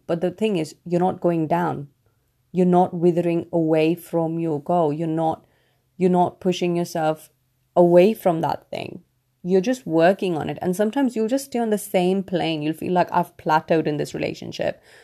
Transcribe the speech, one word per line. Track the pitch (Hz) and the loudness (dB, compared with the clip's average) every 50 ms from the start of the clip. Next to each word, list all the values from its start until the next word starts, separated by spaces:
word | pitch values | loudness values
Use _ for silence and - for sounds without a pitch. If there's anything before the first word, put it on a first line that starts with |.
| _ | _
But | - 170 165 | -6 -4 -2
the | 185 180 | -2 -4
thing | 180 - 220 220 196 | -4 -2 -2 -2 0
is, | 165 156 - - _ - | -2 -4 -6 -10 _ -8
you're | 170 175 170 | -4 -2 0
not | 185 185 180 - | 0 0 -2 0
going | - 175 170 165 156 147 | -2 0 0 0 0 0
down. | 165 175 175 156 139 143 143 - _ _ _ _ _ _ _ _ _ _ _ _ | 0 -2 -2 -2 -4 -6 -10 -14 _ _ _ _ _ _ _ _ _ _ _ _
You're | - 180 180 | 0 0 2
not | 180 175 175 180 - 180 | 4 4 4 4 2 0
withering | 170 170 180 160 175 170 170 170 170 - - | 0 0 2 2 2 0 0 -2 -2 -4 -2
away | - 170 160 156 160 156 156 160 170 | -2 0 0 2 2 2 2 2 0
from | 170 - - 170 170 165 160 165 165 | -2 -6 -6 -4 -2 -2 -2 -4 -4
your | 165 160 147 143 | -4 -4 -4 -4
goal. | 143 - 175 175 160 147 | -2 -2 0 2 2 0
You're | 147 156 170 | -2 -2 -4
not, | 160 160 160 160 160 - - _ _ _ _ _ _ _ _ _ _ _ | -4 -2 -2 -2 -2 -4 -6 _ _ _ _ _ _ _ _ _ _ _
you're | - 185 180 | 0 2 2
not | 180 180 175 - - - | 4 4 2 0 -2 -4
pushing | - 185 175 - 180 175 170 | -2 -2 -2 0 -2 -2 -2
yourself | 175 175 - - 165 156 156 156 - - - _ _ _ _ _ _ _ _ - | -2 -4 -4 -4 -2 -2 -2 -2 -2 -8 -20 _ _ _ _ _ _ _ _ 4
away | 180 175 175 175 175 180 220 | 4 6 8 8 8 6 6
from | 220 - - 185 160 165 | 4 0 0 -2 0 0
that | 156 - - - _ - | -2 -4 -4 -6 _ -12
thing. | - 50 - - - - _ _ _ _ _ _ _ _ - | -12 -10 -10 -12 -14 -16 _ _ _ _ _ _ _ _ -4
You're | 175 190 190 | 0 0 2
just | 185 247 254 254 - | 2 0 -2 -4 -4
working | 160 160 165 165 185 196 - 208 185 175 | -2 2 4 4 4 4 2 -2 -4 -4
on | 175 151 151 | -4 -4 -6
it. | 147 - | -6 -6
And | - 180 180 | -4 -4 -2
sometimes | 196 208 220 - 277 277 233 - | -2 -2 -2 0 0 -2 -2 0
you'll | 220 220 220 | -2 -2 -2
just | 262 269 269 | -2 -4 -4
stay | - - 233 | -4 -4 -4
on | 233 220 | -2 -2
the | 214 202 | -2 -4
same | - - - 185 175 185 190 196 | -4 -2 -2 0 2 2 0 0
plane. | 185 - 190 160 156 165 160 151 | -2 -2 -2 -2 -2 -2 -2 -2
You'll | 147 156 160 | -2 -4 -4
feel | - - 180 | -4 -4 -2
like, | 180 175 165 - | 0 0 0 0
"I've | - 175 175 - _ | 0 -2 -2 -4 _
plateaued | _ - 165 156 160 - - 170 160 156 | _ -2 0 0 0 2 2 0 0 0
in | 156 147 | -2 -2
this | 147 147 147 - | -4 -6 -6 -6
relationship." | 156 - - - - - - - - - - - - _ _ - - | -6 -6 -6 -6 -8 -12 -12 -8 -6 -4 -4 -6 -8 _ _ -20 -20